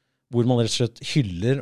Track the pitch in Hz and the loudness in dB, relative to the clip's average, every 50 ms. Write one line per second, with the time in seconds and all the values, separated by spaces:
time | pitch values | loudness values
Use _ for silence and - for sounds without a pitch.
0 | _ _ _ _ _ _ 123 120 117 123 127 120 113 107 - - 123 110 - - | _ _ _ _ _ _ 0 0 2 2 2 2 2 0 0 -2 -2 -2 -4 -8
1 | - - - 156 123 98 87 85 101 123 135 143 | -12 -2 0 0 0 0 -2 -2 -2 -2 -2 -2